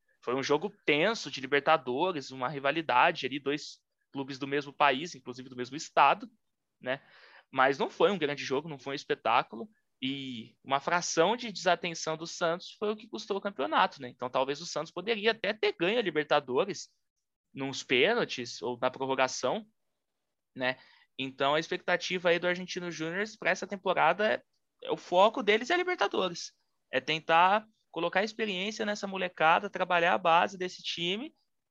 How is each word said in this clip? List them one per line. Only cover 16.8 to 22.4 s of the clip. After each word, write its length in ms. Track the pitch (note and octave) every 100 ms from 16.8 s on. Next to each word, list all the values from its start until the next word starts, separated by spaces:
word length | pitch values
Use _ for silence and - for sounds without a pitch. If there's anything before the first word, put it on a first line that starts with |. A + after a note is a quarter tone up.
| - _ _ _ _ _ _
nos 280 | C3+ C3+ B2+
pênaltis 800 | - B2+ F3 A#3+ E3+ - A#2+ -
ou 180 | A#2+ B2
na 120 | C3
prorrogação, 760 | B2+ C3 C3+ B2+ - B2+ D#3+ G#3+ _ _ _ _ _ _ _ _
né? 220 | C3 B2+ B2+ - _ _ -
Então 380 | C3 C3 C#3
a 60 | D#3
expectativa 680 | D#3 F3+ - F3 - F3+ F3
aí 100 |
do 80 | E3+